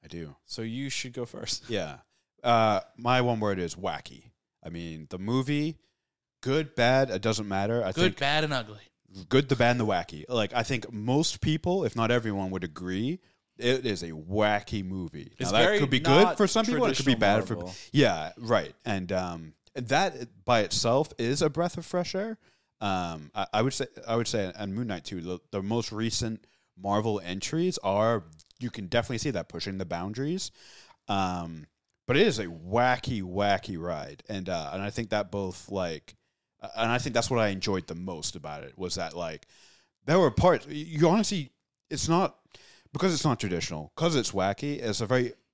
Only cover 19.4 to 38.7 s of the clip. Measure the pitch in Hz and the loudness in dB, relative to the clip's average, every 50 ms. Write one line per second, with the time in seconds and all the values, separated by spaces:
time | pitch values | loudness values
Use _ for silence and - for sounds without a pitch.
19.4 | 82 78 - _ _ _ _ 139 123 113 139 147 190 190 156 131 123 117 _ - | -12 -16 -18 _ _ _ _ -10 -4 2 2 2 2 2 -2 -6 -12 -14 _ -18
20.4 | - - 123 113 104 90 - - - 120 117 135 156 - - _ 120 117 135 143 | 0 4 4 4 4 2 0 0 2 4 4 2 2 0 -4 _ -2 0 0 2
21.4 | 175 151 143 - 170 175 - - 165 - - 180 175 - - 190 202 226 220 - | 2 0 2 0 -2 -2 -2 -6 -10 -4 -4 -4 -4 -2 -4 -6 -6 -6 -8 -12
22.4 | _ _ _ _ _ _ _ _ 107 101 95 92 90 85 85 80 76 71 _ 107 | _ _ _ _ _ _ _ _ -4 -2 0 0 -2 -4 -6 -8 -12 -10 _ -6
23.4 | 98 - - 107 113 135 135 - 139 - _ - - 117 113 113 117 - - 113 | -6 -2 0 2 2 2 0 -2 -6 -6 _ -18 -6 -2 0 0 0 0 0 -2
24.4 | 101 92 87 - 107 101 95 107 123 113 98 87 - - 101 90 82 87 90 87 | -2 -2 -4 -6 -8 -6 -4 -4 -4 -4 -6 -8 -8 -8 -10 -8 -6 -6 -8 -8
25.4 | _ _ - 101 95 98 113 117 113 - 110 107 113 113 110 - 123 113 113 104 | _ _ -6 -6 -4 0 -2 -2 -2 -4 -4 -4 -4 -2 -2 -2 -4 -4 -6 -8
26.4 | _ _ _ _ _ _ _ - 92 98 101 104 107 113 107 104 87 87 90 98 | _ _ _ _ _ _ _ -10 -4 0 0 2 2 0 -2 -2 -4 -6 -6 -6
27.4 | - - - 160 170 185 175 - - 98 98 101 107 113 117 110 87 80 80 _ | -6 -4 -2 0 0 0 -2 -2 0 0 2 4 4 4 2 2 -2 -6 -20 _
28.4 | - _ _ _ 127 123 - - 101 87 - 120 117 - 127 113 - 151 123 95 | -20 _ _ _ -8 -8 -8 -8 -10 0 0 0 0 0 -4 -4 -4 -2 -4 -4
29.4 | 80 _ - 85 - 101 95 95 95 85 - 85 87 98 107 117 135 147 170 190 | -6 _ -8 -8 -6 -6 -6 -6 -6 -6 -6 -6 -6 -6 -6 -6 -4 -4 -4 -6
30.4 | - - _ _ - - - - - _ - _ _ - 104 98 95 92 90 90 | -6 -10 _ _ -20 -20 -20 -20 -20 _ -20 _ _ -4 -2 0 0 0 -2 -4
31.4 | 85 82 82 80 78 - _ _ _ _ _ _ _ - 123 143 202 226 147 110 | -6 -8 -10 -14 -16 -18 _ _ _ _ _ _ _ 0 2 4 4 4 2 0
32.4 | 104 87 82 82 80 87 98 117 120 127 127 123 - - 131 107 95 90 90 95 | -4 -6 -8 -12 -10 -2 2 2 4 4 2 2 0 -4 -4 -4 -4 -6 -2 0
33.4 | 101 101 101 92 - - 98 82 82 90 82 76 69 69 73 - - _ 107 98 | 2 4 2 2 0 -6 -8 -8 -6 -6 -6 -6 -6 -10 -14 -18 -12 _ -8 -8
34.4 | 92 87 90 85 78 73 76 92 98 101 98 - 117 104 - 107 101 95 - 101 | -4 -4 -4 -4 -4 -6 -8 -6 -8 -6 -6 -6 -4 -2 -2 -2 -2 -2 -4 -6
35.4 | 98 92 90 - - - 101 98 90 87 82 73 _ - - _ _ _ _ _ | -4 -4 -6 -10 -12 -6 -4 -2 -2 -2 -4 -8 _ -18 -20 _ _ _ _ _
36.4 | _ _ _ _ - 98 - 110 113 113 117 127 123 143 117 117 113 - 131 120 | _ _ _ _ -18 -14 -6 -4 -2 0 0 0 -2 0 0 0 0 2 2 2
37.4 | 110 104 98 95 - - 98 95 85 - 85 85 90 95 90 78 78 - - 90 | 2 2 0 -2 -2 0 -2 -2 -2 -6 -10 -10 -8 -8 -8 -8 -8 -8 -10 -8
38.4 | 73 76 73 73 69 67 | -12 -12 -12 -10 -12 -16